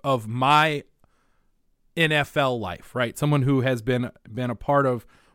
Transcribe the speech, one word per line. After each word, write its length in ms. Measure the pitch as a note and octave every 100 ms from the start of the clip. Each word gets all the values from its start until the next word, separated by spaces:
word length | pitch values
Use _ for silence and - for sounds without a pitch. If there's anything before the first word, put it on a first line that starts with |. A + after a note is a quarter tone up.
| C#3+
of 220 | B2+ A2
my 560 | A#2+ C3+ D3+ D#3 C#3+ - _ _ _ _ _ _ _ _ _ _ E3
N 160 | D#3
F 240 | D3+ C#3 D3+
L 200 | C3+ A#2+
life, 380 | F#2+ E2+ - B2
right? 220 | A#2 -
Someone 240 | D3 C#3+
who 180 | C3 C3+
has 220 | C3 A#2+
been, 300 | A2+ B2 B2 - -
been 180 | A2 B2
a 60 | A2
part 300 | - C#3+ C3+
of 200 | A#2+ - _ _